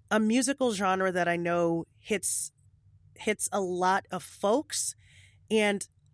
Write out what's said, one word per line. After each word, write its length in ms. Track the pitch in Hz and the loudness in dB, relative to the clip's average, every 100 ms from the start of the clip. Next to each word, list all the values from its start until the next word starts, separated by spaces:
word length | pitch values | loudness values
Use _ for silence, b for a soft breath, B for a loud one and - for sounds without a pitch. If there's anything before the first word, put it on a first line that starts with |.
| - | -2
a 80 | 214 | 0
musical 520 | 214 240 269 277 254 | 2 2 2 0 0
genre 400 | 196 190 190 190 | 0 0 2 2
that 160 | 180 175 | 2 0
I 80 | 170 | 0
know 500 | 170 175 170 170 - _ | 0 2 2 0 -4 _
hits, 520 | - 196 - - - _ _ _ _ - - - | -4 -4 -2 -4 -4 _ _ _ _ -20 -20 -8
hits 340 | - 202 - | -4 -2 -2
a 80 | 208 | -2
lot 460 | 185 180 180 196 - | -2 0 2 2 -2
of 120 | 180 | -8
folks. 720 | - - 202 254 - - - - b b b b - | -10 -4 0 2 0 -4 -4 -6 b b b b -2
And 340 | 220 208 202 - _ _ | 0 2 0 -6 _ _